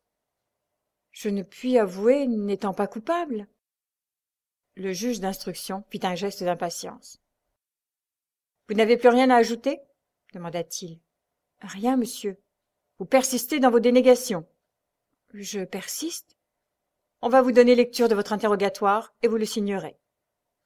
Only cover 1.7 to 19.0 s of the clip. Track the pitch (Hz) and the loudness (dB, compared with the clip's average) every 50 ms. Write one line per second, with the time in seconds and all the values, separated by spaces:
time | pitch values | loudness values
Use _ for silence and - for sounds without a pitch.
1.7 | 254 240 208 185 180 190 202 233 269 285 277 254 226 214 202 202 196 185 - 196 | 2 2 2 2 -2 0 2 4 4 4 2 0 -2 -2 -2 -4 -4 -4 -4 -6
2.7 | 180 - 202 196 - 226 220 - 330 349 349 294 233 208 202 - _ _ _ _ | -2 -2 -4 -4 -6 -10 -6 -4 -4 -4 -4 -6 -8 -10 -10 -12 _ _ _ _
3.7 | _ _ _ _ _ _ _ _ _ _ _ _ _ _ _ _ _ _ _ _ | _ _ _ _ _ _ _ _ _ _ _ _ _ _ _ _ _ _ _ _
4.7 | _ - 185 190 185 175 214 247 240 202 185 190 196 - - 190 165 - - - | _ -10 -8 -6 -6 -4 -4 -4 -4 -4 -6 -6 -6 -6 -10 -10 -10 -10 -10 -10
5.7 | 190 196 208 _ - 190 - 185 180 170 202 202 196 - 185 180 175 175 185 170 | -10 -10 -10 _ -10 -6 -4 -4 -4 -4 -6 -6 -6 -4 -4 -4 -2 -2 -4 -8
6.7 | 165 - - 147 - - _ - - _ _ _ _ _ _ _ _ _ _ _ | -8 -10 -14 -14 -16 -18 _ -20 -20 _ _ _ _ _ _ _ _ _ _ _
7.7 | _ _ _ _ _ _ _ _ _ _ _ _ _ _ _ _ _ _ _ - | _ _ _ _ _ _ _ _ _ _ _ _ _ _ _ _ _ _ _ -4
8.7 | 214 214 220 214 240 240 247 247 233 247 262 262 254 240 226 214 233 233 - 269 | 0 0 4 4 4 6 6 6 6 6 4 6 6 4 4 2 -2 -4 -4 -6
9.7 | 311 - - _ _ _ _ _ _ _ _ _ - 180 175 170 160 175 165 165 | -6 -6 -12 _ _ _ _ _ _ _ _ _ -18 -14 -14 -8 -8 -8 -8 -8
10.7 | - - 190 165 165 165 _ _ _ _ _ _ _ _ _ _ _ _ - 185 | -10 -14 -14 -14 -18 -20 _ _ _ _ _ _ _ _ _ _ _ _ -18 -16
11.7 | 185 196 208 247 269 262 226 - - - - 202 185 - _ _ _ _ _ _ | -12 -6 -4 -2 0 0 -2 -4 -8 -10 -10 -10 -10 -10 _ _ _ _ _ _
12.7 | _ _ _ _ _ _ 190 - - 262 254 - 254 233 - - 311 294 262 254 | _ _ _ _ _ _ -4 2 2 2 2 2 -2 -4 -4 -4 -2 2 2 4
13.7 | 233 240 214 247 240 254 247 254 247 240 - - 202 165 160 - _ _ _ _ | 4 4 4 4 4 6 6 6 6 4 2 -4 -6 -6 -8 -12 _ _ _ _
14.7 | _ _ _ _ _ _ _ _ _ _ _ _ - 202 202 190 214 202 185 180 | _ _ _ _ _ _ _ _ _ _ _ _ -20 -16 -14 -10 -8 -10 -8 -8
15.7 | - 190 180 - - - 302 330 - - - _ _ _ _ _ _ _ _ _ | -10 -12 -10 -10 -10 -8 -8 -8 -10 -12 -16 _ _ _ _ _ _ _ _ _
16.7 | _ _ _ _ _ _ _ _ _ _ - 240 247 262 254 254 220 247 247 240 | _ _ _ _ _ _ _ _ _ _ -2 2 4 4 4 6 6 6 8 8
17.7 | 247 233 240 240 - - 240 226 220 202 202 - 214 202 226 214 208 190 202 196 | 6 6 4 2 0 0 2 2 2 0 -2 -4 -4 -2 0 0 0 2 0 -2
18.7 | 190 - 214 196 202 220 | -2 -2 0 0 0 0